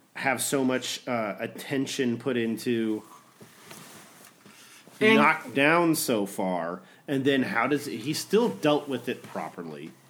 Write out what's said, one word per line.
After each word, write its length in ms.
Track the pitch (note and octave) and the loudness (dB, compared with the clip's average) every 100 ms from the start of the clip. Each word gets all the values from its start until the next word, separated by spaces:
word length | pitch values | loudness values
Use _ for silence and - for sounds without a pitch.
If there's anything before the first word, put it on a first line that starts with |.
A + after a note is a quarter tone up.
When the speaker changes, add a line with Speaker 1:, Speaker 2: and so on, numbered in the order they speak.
| _ - | _ -6
Speaker 1:
have 260 | C#3 B2+ | -2 -2
so 220 | - C#3 | 0 0
much, 420 | B2+ B2+ - - - | 2 0 -2 -8 -4
uh, 280 | A#2+ G#2+ F#2+ | -4 -4 -4
attention 760 | A#2 - - C3+ C3+ - B2 A#2 | -8 -10 -6 -4 -4 -2 -2 -2
put 200 | C#3 A#2+ | -2 -2
into 680 | A2+ G#2+ B2+ A#2 A2 G#2+ - - - - - - - - - - - - - _ - - - - - - | -2 -2 -2 0 0 -2 -6 -20 -20 -20 -20 -20 -20 -20 -20 -20 -20 -20 -20 _ -20 -20 -20 -20 -14 2
Speaker 2:
And 160 | G#3+ - | 6 8
Speaker 1:
knocked 360 | D3+ D#3 B2+ | 6 4 0
down 420 | B2+ D3 E3+ E3+ D#3 | 2 4 6 4 2
so 300 | - A2 G2 | 2 0 0
far, 560 | - F#2+ F2 E2 F#2 - - - | -2 -2 -2 -4 -6 -12 -16 -4
and 160 | C3+ C3+ | 0 2
then 180 | C3+ | 2
how 240 | G#2+ A2+ B2 | 2 0 0
does, 180 | C#3+ - | 0 -2
he 280 | G#2+ B2+ | -8 -6
still 360 | D3 - G#3 A#3 | -6 0 2 2
dealt 380 | - D3+ D3 C#3+ | 2 2 2 0
with 180 | B2 B2+ | -6 -4
it 140 | G#2+ | -8
properly. 680 | - F#2+ D#2+ - E2 D2 D#2+ - | -8 -8 -8 -10 -12 -12 -14 -16